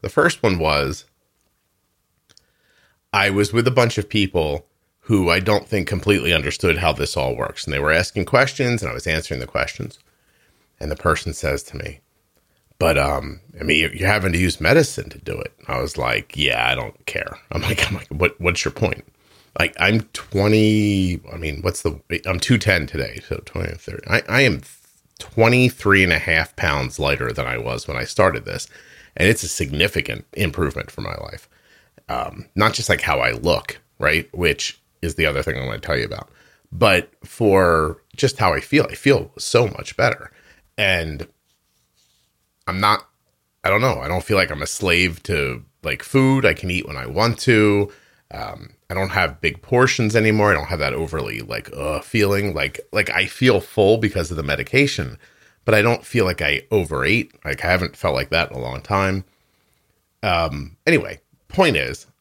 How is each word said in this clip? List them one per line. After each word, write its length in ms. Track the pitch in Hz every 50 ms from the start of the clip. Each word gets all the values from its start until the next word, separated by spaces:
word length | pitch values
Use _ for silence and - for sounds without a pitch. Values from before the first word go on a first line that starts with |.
| -
The 60 | 95
first 320 | - - 151 170 160 -
one 200 | - 113 95 87
was 440 | 80 78 76 73 71 65 71 - - _ _ _ _ _ _ _ _ _ _ _ _ _ _ _ _ _ _ _ _ _ _ _ _ _ - _ _ _ _ _ _ _ _ _ _ _ _ _ _ _ -
I 180 | 101 98 101
was 220 | 98 101 104 104 107
with 140 | 117 117
a 60 | 127 127
bunch 260 | 131 120 117 - -
of 100 | 101 -
people 580 | - 107 98 95 - 90 80 76 71 73 - _ _ _ _ _ _ _
who 300 | _ - 113 101 92 85
I 100 | 85 92
don't 260 | 92 107 104 101 -
think 220 | - - 101 87 -
completely 440 | - 90 - 104 104 92 - 82 87
understood 460 | 80 71 71 - - - 92 82 -
how 140 | 87 80 76
this 240 | - 73 - -
all 180 | - 67 65 62
works. 300 | 58 - - - - -
And 100 | - 71
they 60 | 69
were 100 | 71 76
asking 360 | 78 82 90 - - 104 101
questions, 560 | - - 123 135 131 - - 135 123 120 110 104
and 80 | 73 58
I 20 |
was 140 | - - 90
answering 320 | 80 80 82 - - 64
the 80 | 62 64
questions. 500 | - - 64 - - - - - - _ _ _ _ _ _ _ _ _ _ _ _ _ _ _ _ _
And 140 | - 76 73
the 40 |
person 360 | - - 90 78 73 - 85 78
says 320 | - - 73 67 69 -
to 120 | - -
me, 220 | 69 - - 73 69 _ _ _ _ _ _ _ _ _ _ _ _ _ _ _ _
"But, 200 | 85 82 78 69
um, 420 | 69 69 71 69 69 69 69 - _ _ - -
I 60 | 71
mean, 160 | - 78 78
you're, 120 | - - -
you're 140 | - 95 95 104
having 200 | 107 92 95 85
to 60 | 85
use 220 | 92 87 - -
medicine 500 | 78 82 123 165 156 - - - - -
to 80 | - -
do 180 | - - - -
it." 120 | - - _ _ -
I 140 | - 67 64
was 180 | 62 65 - -
like, 380 | 64 62 60 52 - _ -
"Yeah, 340 | - 73 67 60 58 60 62
I 60 | 64
don't 280 | 64 60 53 - _ _
care." 300 | - - - - - - - _ _
I'm 120 | - - -
like, 220 | 92 - - - -
I'm 80 | 98
like, 140 | 92 - _
"What, 300 | 78 73 87 87 - _
what's 240 | 87 87 87 - -
your 60 | -
point?" 340 | - - 113 90 - - - _ _ _ _ _ _ _ _ _ _ -
Like, 160 | 85 87 - -
I'm 220 | - 95 107 113 - _ _
twenty, 1080 | - - - - 98 98 107 107 110 107 107 107 107 104 104 101 98 92 90 90 76 - - -
I 40 |
mean, 260 | 80 82 78 73 71 82
what's 200 | 92 - - -
the, 180 | 85 73 71 _ _ 85 82 -
I'm 140 | - 92 90
two 180 | - - 131
ten 300 | 107 - 107 95 87 73
today, 340 | 64 - 69 65 - - - - -
so 140 | - - -
twenty 260 | - - - 87 82
and 100 | 80 82
thirty. 260 | - - - - - -
I, 140 | 92 - - -
I 120 | 101 127 139
am 200 | 123 87 65 - - - - _ _ _ _ _ _ _ _
twenty-three 840 | - - - - 113 113 120 127 127 123 - - - 104 98 98 92
and 80 | 90 82
a 80 | 76
half 340 | - - 82 80 76 - -
pounds 460 | - - 85 71 71 65 64 - -
lighter 320 | 71 71 71 65 64 60 57
than 140 | 58 65
I 120 | 62 62 60
was 300 | 57 60 60 58 - -
when 80 | 73
I 80 | 62 62
started 400 | - - - 101 95 76 58 -
this. 240 | - 50 - - - - - - - - - - - _
And 120 | - 87 98
it's 140 | 113 - -
a 60 | 87
significant 760 | - - 90 69 69 73 85 107 - 82 - - 55 - - _ -
improvement 540 | - 104 104 - - 85 71 - - - -
for 120 | - -
my 160 | 50 50 50
life. 320 | 50 50 50 - - - _ _ _ _ _ _ _ _ _ _ _ _ -
Um, 380 | 113 117 - - - - - - _
not 200 | 95 107 107 -
just, 140 | - 113 -
like, 120 | 87 -
how 180 | - - 76 67
I 140 | 60 62 57
look, 480 | 57 58 78 82 - - - - - _ _ _ _
right? 340 | - 73 78 80 80 - -
Which 480 | 85 87 80 - - - - - _ _ _ _ _ -
is 140 | 82 78
the 100 | - 80
other 160 | 76 71 67 69
thing 160 | - 64 64
I 80 | 65
wanna 140 | 64 55 53
tell 180 | - - 73 62
you 60 | 57
about. 260 | 50 - - - _ _ _ _ _ _ _ _ _
But 400 | - 87 123 107 95 87 85 - _ _ -
for 720 | - - - 117 104 95 95 92 87 82 80 78 78 85 - _ _ _
just 240 | - - 127 - -
how 160 | 113 92 78
I 60 | 69
feel, 260 | - - - 147 - -
I 60 | -
feel 380 | - - 131 139 104 - - _
so 300 | - - - - 120 123
much 300 | 107 - - - - -
better. 340 | - - 123 - - - - _ _ _ _ - _ _ _ _ -
And 480 | 107 98 95 87 82 80 76 69 - - _ _ _ _ _ _ _ _ _ _ _ _ _ _ _ _ _ _ _ _ _ _ _ _ _ _ _ -
I'm 120 | 90 92
not, 240 | 104 104 104 107 - _ _ _ _ _ _ _ _ _ _ _ _
I 40 | 92
don't 140 | 98 107 117
know, 160 | 131 101 62
I 80 | 64
don't 180 | 73 85 92 90
feel 120 | - 107
like 160 | 95 92 85 76
I'm 100 | 73 71
a 40 |
slave 580 | - - - 101 92 87 87 90 90 85 82 _
to, 400 | - 95 80 69 65 64 60 - _ _ _ -
like, 220 | 76 67 - -
food. 420 | - - 135 131 131 135 131 107
I 80 | 110 -
can 160 | - - 92
eat 160 | 87 90 -
when 100 | - 71
I 100 | 65 64
want 340 | 58 67 87 110 120 117 -
to. 500 | - - 120 110 107 104 101 101 101 101 - - _ _ _ _ _ _ -
Um, 420 | 107 107 101 95 - - - - _ _ _
I 60 | -
don't 160 | 92 95 95
have 300 | 85 104 90 78 69 -
big 200 | - 80 73 -
portions 540 | - - - 123 127 127 - - 117 107 107
anymore. 360 | 117 107 110 107 107 104 104
I 40 | 95
don't 140 | 76 73 -
have 100 | 90 80
that 160 | 71 67 64
overly, 460 | 65 82 80 82 80 65 52 53 55
like, 280 | 57 50 57 57 - - -
uh, 240 | - 69 73 76 73
feeling. 540 | - - - 117 104 98 101 98 101 101 82
Like, 260 | 78 69 69 65 - - _ -
like, 180 | 104 101 -
I 160 | - 90 95
feel 340 | 95 - - 127 127 117 95
full 380 | - - - - 104 98 110 113
because 320 | 110 104 - 95 85 80
of 60 | 87
the 80 | 78 76
medication, 720 | 69 73 69 64 - - 131 143 139 - - 82 64 58 - _ _ _ _ _ _ _ _ _
but 100 | - 110
I 80 | 107 104
don't 220 | 117 117 - -
feel 200 | - - 123 98
like 160 | 92 90 -
I 220 | 82 73 71 67 - _
overate. 600 | 110 104 90 76 78 67 65 73 92 - - - _ _ _
Like, 200 | 78 69 - -
I 60 | 85
haven't 260 | 92 90 87 82 -
felt 180 | - - 85 71
like 160 | 65 65 -
that 200 | - 82 82 -
in 60 | -
a 40 | 64
long 220 | 62 62 64 69 -
time. 420 | - 104 98 98 95 95 98 95 _ _ _ _ _ _ _ _ _ _ _ _ _ _ _ _ _ _ _ -
Um, 540 | 104 87 85 82 80 73 73 69 73 - _ _
anyway, 340 | - 170 127 - - - - _ _ _ _ _ _
point 280 | - - 190 165 113
is 300 | 78 67 62 65 - - _ _ _